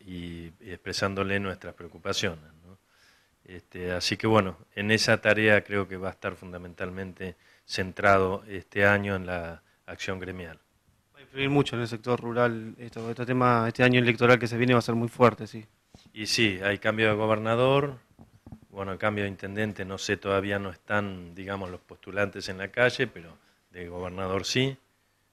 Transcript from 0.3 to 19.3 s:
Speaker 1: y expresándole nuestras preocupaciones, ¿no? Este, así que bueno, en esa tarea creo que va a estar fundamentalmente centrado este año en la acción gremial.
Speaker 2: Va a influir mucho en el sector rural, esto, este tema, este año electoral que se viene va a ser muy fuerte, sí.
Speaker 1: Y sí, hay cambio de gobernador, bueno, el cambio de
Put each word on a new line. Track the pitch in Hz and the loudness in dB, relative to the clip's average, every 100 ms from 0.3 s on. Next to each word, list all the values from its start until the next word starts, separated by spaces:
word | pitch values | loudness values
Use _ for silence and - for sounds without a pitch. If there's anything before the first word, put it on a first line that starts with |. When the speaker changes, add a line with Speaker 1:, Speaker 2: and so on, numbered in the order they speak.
| 85 82 80 | -12 -14 -18
Speaker 1:
y | 104 | -18
expresándole | 87 98 - 101 98 98 101 | -14 -8 -4 -2 -2 -2 -2
nuestras | 98 87 87 | -4 -8 -12
preocupaciones, | - 85 87 98 95 101 82 76 78 | -16 -20 -12 -6 -4 -4 -6 -18 _
¿no? | 87 95 _ _ _ _ _ _ | -20 -20 _ _ _ _ _ _
Este, | - 90 _ 90 90 | -20 -20 _ -10 -6
así | 90 - 104 | -2 -2 0
que | 110 | 4
bueno, | 110 95 - _ - | 4 2 -6 _ -6
en | 104 | 0
esa | 110 - 110 | 2 4 2
tarea | 107 107 107 104 | 4 4 6 4
creo | - 101 92 | 4 -4 -4
que | 92 | -6
va | 92 | -10
a | |
estar | - 98 92 | -8 -10 -10
fundamentalmente | 95 90 87 85 92 92 95 85 95 - _ _ | -14 -14 -14 -10 -10 -8 -12 -10 -12 -14 _ _
centrado | - - 92 87 101 98 92 98 110 | -10 -6 -6 2 6 6 6 -2 -6
este | 95 - 104 101 | -12 -6 4 4
año | 101 101 95 | 4 2 -4
en | 90 | -4
la | 90 82 82 _ _ - | -6 -6 -12 _ _ -18
acción | 95 - 95 | -12 -8 -8
gremial. | 92 90 82 80 _ _ _ _ _ | -8 -10 -12 -16 _ _ _ _ _
Speaker 2:
Va | 139 | _
a | |
influir | 135 135 139 | -16 -4 2
mucho | 143 135 | 2 2
en | 120 | -2
el | 117 | -6
sector | 113 123 120 | -6 -2 -2
rural, | 120 117 120 113 110 - | -2 2 2 0 -10 -14
esto, | 120 113 113 | -16 -10 -8
este | 117 120 | -6 -2
tema, | 127 123 117 113 | 4 6 4 2
este | - | 4
año | 127 123 | 6 6
electoral | 120 113 120 123 | 4 4 6 6
que | 117 | 4
se | 117 | 0
viene | 123 | 4
va | 120 | 4
a | |
ser | 117 | 4
muy | 117 117 | -2 -2
fuerte, | - 120 107 107 | 4 4 4 -12
sí. | 110 110 _ _ _ _ | -14 -18 _ _ _ _
Speaker 1:
Y | 107 104 | -12 -4
sí, | - 110 92 | 2 2 2
hay | 98 101 | -2 0
cambio | 110 110 110 | -2 2 2
de | |
gobernador, | 107 110 107 110 117 131 139 143 123 _ _ - _ - - _ | 2 2 0 0 2 4 2 0 -8 _ _ -20 _ -20 -20 _
bueno, | 98 98 | -10 -8
el | 92 | -2
cambio | 107 104 | -2 0
de | 101 | -4